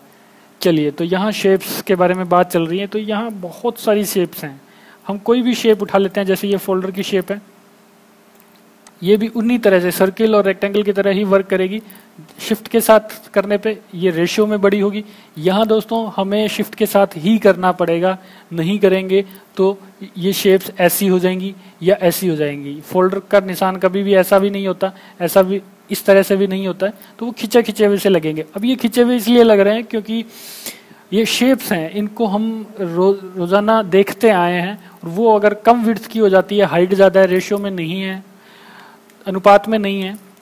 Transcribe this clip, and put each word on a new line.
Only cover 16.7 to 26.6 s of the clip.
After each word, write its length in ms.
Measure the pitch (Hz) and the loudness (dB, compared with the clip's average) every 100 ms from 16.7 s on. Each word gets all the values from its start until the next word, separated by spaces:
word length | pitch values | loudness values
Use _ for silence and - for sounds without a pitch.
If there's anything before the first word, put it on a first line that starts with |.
| - | -4
के 100 | 208 | 0
साथ 220 | 202 196 165 | 2 2 0
ही 200 | 170 226 | 0 2
करना 340 | 202 180 185 | 4 4 0
पड़ेगा, 460 | 175 165 170 185 185 - - - | 0 -2 0 -2 -4 -10 -20 -12
नहीं 260 | 170 165 208 | -6 -4 2
करेंगे 460 | 196 190 190 190 190 - _ - | 2 2 0 -2 -2 -10 _ -2
तो 240 | 190 202 - _ 196 185 | -2 -2 -10 _ -18 -6
ये 160 | 185 | -4
शेप्स 380 | 190 202 190 - - | 0 2 2 0 0
ऐसी 280 | 175 - 196 | 0 2 0
हो 120 | 185 | 2
जाएंगी 360 | 185 185 196 190 - _ | 0 -2 -6 -12 -20 _
या 120 | 165 202 | 0 2
ऐसी 320 | 180 170 180 | 2 0 -2
हो 80 | 151 | -2
जाएंगी। 460 | 147 143 143 147 | -4 -4 -10 -14
फोल्डर 380 | - 185 185 196 | -4 0 2 0
का 200 | 196 202 | 0 0
निशान 380 | 190 180 190 190 | 0 -2 -2 0
कभी 260 | 190 190 | -2 -2
भी 100 | 202 | 2
ऐसा 260 | 190 180 196 | 2 4 2
भी 100 | 202 | 2
नहीं 180 | 196 196 | -2 -6
होता, 260 | 180 190 - - - | -4 -6 -6 -20 -8
ऐसा 200 | 170 190 | 0 2
भी 200 | 185 196 - _ _ | 2 -2 -8 _ _
इस 140 | 202 - | -4 4
तरह 180 | 196 | 4
से 120 | 190 196 | 4 0
भी 120 | 196 | 0
नहीं 200 | 190 | -2